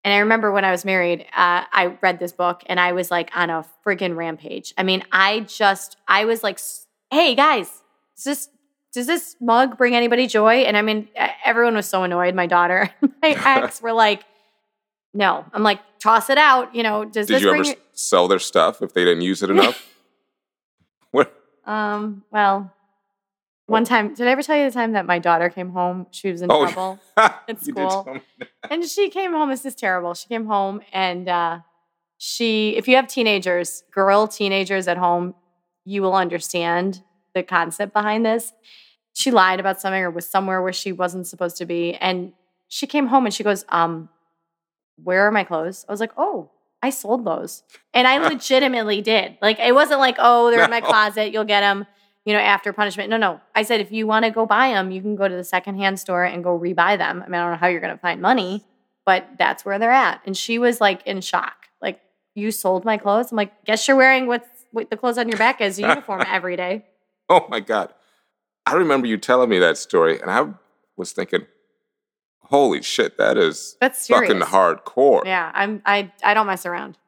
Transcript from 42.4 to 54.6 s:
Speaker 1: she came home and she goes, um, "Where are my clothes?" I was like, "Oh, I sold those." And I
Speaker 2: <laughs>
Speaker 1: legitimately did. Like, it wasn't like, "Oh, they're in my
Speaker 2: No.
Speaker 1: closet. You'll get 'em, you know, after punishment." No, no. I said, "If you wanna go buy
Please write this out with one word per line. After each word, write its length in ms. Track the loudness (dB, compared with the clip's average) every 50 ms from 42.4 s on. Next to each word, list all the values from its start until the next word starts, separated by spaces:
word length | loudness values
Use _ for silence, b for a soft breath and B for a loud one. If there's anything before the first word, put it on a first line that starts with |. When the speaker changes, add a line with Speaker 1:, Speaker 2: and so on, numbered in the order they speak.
| _ _ _ _ _ _
Speaker 1:
she 180 | -10 -10 -8
came 200 | -4 -2 -2 0 2
home 180 | 2 2 2
and 80 | 2 -4
she 80 | -2 -2
goes, 200 | -2 -2 -2 -4 -4
um, 400 | 0 0 0 -2 -4 -10 -14 -18 _ _ _ _ _ _ _ _ _ _ _ _ _ _ _ _ _ _
"Where 240 | -6 -2 0 2 2
are 40 | 2
my 140 | 2 0 -2
clothes?" 400 | -2 -4 -4 -4 -6 -8 -12 -12 -12
I 40 |
was 80 | -6 -6
like, 120 | -6 -6 -4
"Oh, 340 | -4 -4 -2 -4 -6 -10 _ _ _ _ _ _ _
I 60 | -4 -4
sold 340 | -4 -4 -2 -2 -2 -2 -2
those." 360 | -4 -4 -6 -8 -12 -14 -18 _ b b b b _
And 160 | 2 4 4 4
I 100 | 2 2
Speaker 2:
<laughs> 100 | 0 0
Speaker 1:
legitimately 760 | -2 -2 -2 0 2 2 2 2 0 -2 -2 -2 -4 -2
did. 340 | 0 0 0 0 0 -2 -8 _
Like, 160 | 0 0 0 2
it 140 | 2 4 6
wasn't 260 | 4 4 4 2 2
like, 160 | 2 2 2 4
"Oh, 320 | 4 6 6 6 4 4
they're 140 | 4 4 4
in 60 | 4
my 100 | 2 0
Speaker 2:
No. 60 | 0
Speaker 1:
closet. 460 | 2 2 2 2 0 0 -4 -4 -2
You'll 120 | -2 -4 0
get 180 | 2 2 2
'em, 240 | 2 2 0 0 -6 _ _ _ _ _ _ _ _
you 80 | -2
know, 80 | 0 2
after 320 | 4 2 2 2 0 -8
punishment." 380 | -2 -2 -2 -2 -2 -8 -4 -4
No, 60 | -2 0
no. 220 | 0 0 -2 -4 _ _ _
I 80 | -2
said, 180 | 0 0 -2 -2
"If 120 | -2 -4
you 140 | -6 -6 -2
wanna 240 | 0 0 0 0 0
go 160 | 0 -2 0
buy 220 | 0 2 2